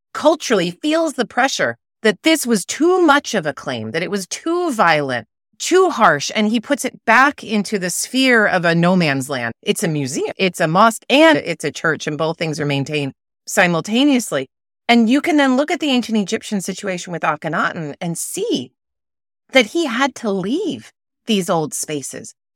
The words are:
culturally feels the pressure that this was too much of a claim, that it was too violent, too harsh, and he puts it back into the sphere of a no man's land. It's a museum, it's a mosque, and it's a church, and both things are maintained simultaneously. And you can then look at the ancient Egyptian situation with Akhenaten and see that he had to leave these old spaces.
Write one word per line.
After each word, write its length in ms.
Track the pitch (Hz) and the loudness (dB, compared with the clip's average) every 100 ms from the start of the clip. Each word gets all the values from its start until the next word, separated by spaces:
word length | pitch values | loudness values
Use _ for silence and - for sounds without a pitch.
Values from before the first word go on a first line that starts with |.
| _ | _
culturally 580 | - 294 330 - 214 175 | 0 2 2 2 0 0
feels 440 | 175 302 311 330 262 | -4 -2 0 0 -2
the 120 | 220 | -4
pressure 520 | - 262 - 139 117 _ _ | -2 -2 0 -2 -4 _ _
that 200 | 220 - | 0 2
this 240 | 311 320 240 | 2 2 2
was 180 | 220 - | 0 0
too 360 | - 320 370 | 0 2 4
much 320 | 339 285 - 214 | 4 2 0 -4
of 120 | 156 | -4
a 80 | 135 | -6
claim, 360 | - 123 110 | -8 -8 -6
that 100 | 160 | -6
it 80 | 175 | -4
was 160 | 196 180 | -6 -8
too 420 | - - 349 349 | -10 -4 -4 -2
violent, 560 | 226 175 151 143 123 110 _ _ _ | 0 2 2 0 -4 -8 _ _ _
too 300 | - 349 370 | 0 4 4
harsh, 420 | 254 208 147 - - | 4 4 4 0 -2
and 140 | 214 | 0
he 120 | 233 | 0
puts 240 | - 285 - | -2 -4 -4
it 200 | - - | -6 2
back 360 | 233 277 - | 4 4 2
into 360 | - 214 196 208 | -4 -2 -2 -2
the 120 | 180 | -4
sphere 560 | - - 254 262 240 208 | -4 -4 2 4 4 4
of 180 | 185 170 | 2 2
a 100 | 165 | 2
no 200 | 170 185 | 4 4
man's 360 | 160 139 131 | 2 0 -2
land. 220 | 135 120 - | -4 -6 -6
It's 200 | - 202 | -4 -2
a 60 | 180 | -2
museum, 440 | 156 135 175 403 - | -2 -4 -4 -6 -2
it's 240 | 190 - | -4 0
a 80 | 170 | 0
mosque, 360 | 170 226 226 - | 4 4 2 0
and 300 | 262 320 302 | 4 6 4
it's 260 | - 165 151 | 0 -6 -6
a 80 | |
church, 340 | 127 170 143 - | -4 -4 -2 -4
and 120 | 147 | -4
both 200 | 160 165 | -4 -4
things 220 | 165 151 | -4 -4
are 60 | 147 | -2
maintained 460 | 139 139 151 139 - _ _ - | -2 -2 -4 -6 -8 _ _ -6
simultaneously. 1000 | - 180 165 160 226 285 262 - 147 131 _ _ _ - | 0 2 2 0 2 2 2 0 -4 -6 _ _ _ 2
And 200 | 240 220 | 4 4
you 100 | 269 | 2
can 160 | - 311 | 2 2
then 200 | 269 254 | 4 2
look 140 | 302 | 0
at 100 | 349 | -2
the 100 | 311 | 0
ancient 260 | 247 220 220 | 0 0 -2
Egyptian 440 | 190 - - 208 | -2 -4 -6 -6
situation 520 | 175 185 202 180 180 | -6 -8 -6 -6 -8
with 100 | 165 | -4
Akhenaten 720 | 175 151 165 170 - - 151 - | -2 -2 -4 -4 -4 -4 -10 -8
and 160 | 170 165 | -8 -6
see 560 | - - 466 294 123 _ _ _ _ _ _ _ _ | -8 -8 -4 -4 -6 _ _ _ _ _ _ _ _
that 160 | 262 202 | 0 0
he 200 | 339 320 | -2 -2
had 280 | 226 277 - | 0 -2 -2
to 140 | 226 | -4
leave 640 | 196 180 285 403 135 - _ _ _ - | -2 -2 -2 -4 -6 -12 _ _ _ -2
these 240 | 208 175 | -2 0
old 240 | 170 151 - | 0 -2 -6
spaces. 600 | - 151 131 - - - _ | -8 -8 -8 -12 -16 -20 _